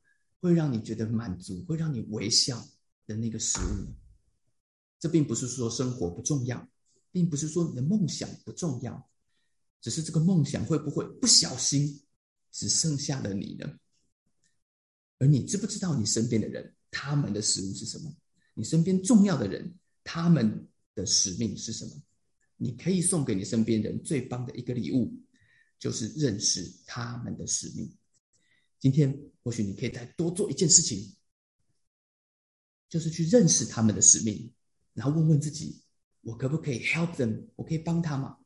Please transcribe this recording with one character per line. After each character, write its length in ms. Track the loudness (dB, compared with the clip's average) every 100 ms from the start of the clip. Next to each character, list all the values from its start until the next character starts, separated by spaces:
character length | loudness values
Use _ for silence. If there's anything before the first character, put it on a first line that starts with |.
| _ _ _ -4
会 140 | 4
让 180 | 4 4
你 100 | 0
觉 120 | -2
得 140 | -4 -2
满 300 | -2 -4 -8
足， 240 | -8 -10
会 140 | -6 -4
让 140 | -2
你 100 | -4 -6
微 200 | -6 0
笑 340 | 0 0 -4 -10 _ _ _ -10
的 80 | -6
那 140 | -4
个 100 | -4
食 180 | -4 -2
物 260 | -2 -4 -8
呢？ 80 | -14 -20 _ _ _ _ _ _ _ _ -8
这 100 | 0
并 160 | 2 2
不 80 |
是 140 | 0 -4
说 220 | -4 -4
生 220 | -2 -2
活 180 | -2 -6
不 120 | -4
重 240 | -2 -2 -2
要， 240 | -6 -10 _ _ _ _
并 160 | 0 0
不 80 | 0
是 120 | -2
说 200 | -2 -2
你 80 | -2
的 60 |
梦 260 | 0 0 0
想 220 | -2 -8 -10 -14
不 60 |
重 280 | -6 -6 -4
要， 280 | -8 -10 -16 _ _ _ _ _ _ _
只 80 | -8
是 140 | -6
这 80 | -2
个 80 | 2
梦 260 | 4 4 2
想 180 | 0 0
会 120 | -2
不 140 | -2
会 120 | -6 -6 -2
不 60 | 4
小 320 | 6 4 -2
心 440 | 0 2 0 -2 _ _ _ _ _
只 180 | -8 -2
剩 280 | 0 0 -2
下 220 | -4 -4
了 120 | -4
你 220 | -4 -6 -8
呢？ 120 | -10 -12 _ _ _ _ _ _ _ _ _ _ _ _ _ 2
而 100 | 4
你 160 | 4
知 140 | 4 -2
不 100 | -4
知 120 | -4
道 160 | -2 0
你 100 | 0
身 240 | 0 2
边 100 | 0
的 80 | -2
人， 260 | -8 -12 _ _
他 260 | -10 -2 -2
们 180 | 0
的 80 | -2
食 200 | -2 -2
物 100 | -4
是 120 | -8 -10
什 140 | -10
么？ 160 | -12 -14 _ _ _
你 100 | -10
身 200 | 0 2
边 180 | 4 2
重 220 | 6 6
要 120 | 6 4
的 120 | 0
人， 260 | -4 -8 -16 _ _
他 260 | -10 0 4
们 380 | 6 6 0 -10 _ _
的 120 | -8 0
使 280 | 2 2
命 240 | 0 -4 -4
是 160 | -8
什 120 | -10 -10
么？ 60 | -16 -20 _ _ _ _ -8
你 160 | -6
可 180 | -4 0
以 100 | 2
送 240 | 2 0 0
给 80 |
你 100 | -2
身 220 | 0 0 2
边 160 | 2
人 180 | 0 -4
最 180 | -2 -4
棒 240 | -2 -8 -8
的 100 | -8
一 60 |
个 100 | -6
礼 200 | -4 0
物， 200 | 0 0 -6 -20 _ _ _ _ _
就 120 | -6
是 180 | -4 -6
认 300 | -2 0 0
识 320 | -2 -2 -6 -14 -14
他 320 | -10 -8 -8
们 180 | -8 -8
的 120 | -6
使 220 | -6 -6
命。 220 | -10 -10 -14 _ _ _ _ _ _ _ _
今 120 | 2
天 280 | 4 4 2 -10 _
或 80 | -8
许 120 | -4
你 100 | -4
可 100 | -4
以 60 | -6
再 160 | -8 -12 -4
多 140 | -4
做 220 | -2 -4
一 20 |
件 160 | 2 6
事 100 | 6
情， 360 | 4 -4 -8 -16 _ _ _ _ _ _ _ _ _ _ _ _ _ _ _ _ _
就 120 | -4
是 100 | -2
去 160 | -2 6
认 240 | 6 8
识 160 | 4 0
他 160 | 2
们 140 | 2 8
的 60 |
使 180 | 8 8
命， 300 | 6 -4 -8 _ _ _ _
然 140 | -4 0
后 40 |
问 180 | 4 6
问 120 | 4
自 80 | 2
己， 320 | -6 -10 -12 _ _ _ _
我 160 | -14 -6
可 100 | -4
不 80 | -4
可 160 | -4
以 120 | -4
help 320 | -2 -2 -2 -2
them？ 300 | -2 -2 -10 -12
我 80 |
可 100 | -6
以 60 | -4
帮 200 | -2 0
他 160 | 0 -2
吗？ 220 | -6 -10